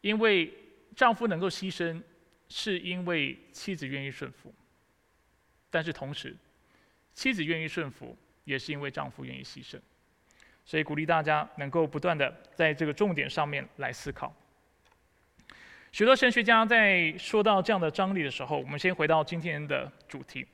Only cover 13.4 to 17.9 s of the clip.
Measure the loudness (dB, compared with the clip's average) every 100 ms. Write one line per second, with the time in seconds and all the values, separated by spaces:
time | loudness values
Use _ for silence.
13.4 | -2 -4 -10 -8 -8 -6 -10 -8 -10 -10
14.4 | _ _ _ _ _ _ _ _ _ _
15.4 | -20 -20 -20 -20 -16 4 6 8 6 4
16.4 | 6 6 6 6 6 4 2 -2 0 4
17.4 | 6 4 4 2 2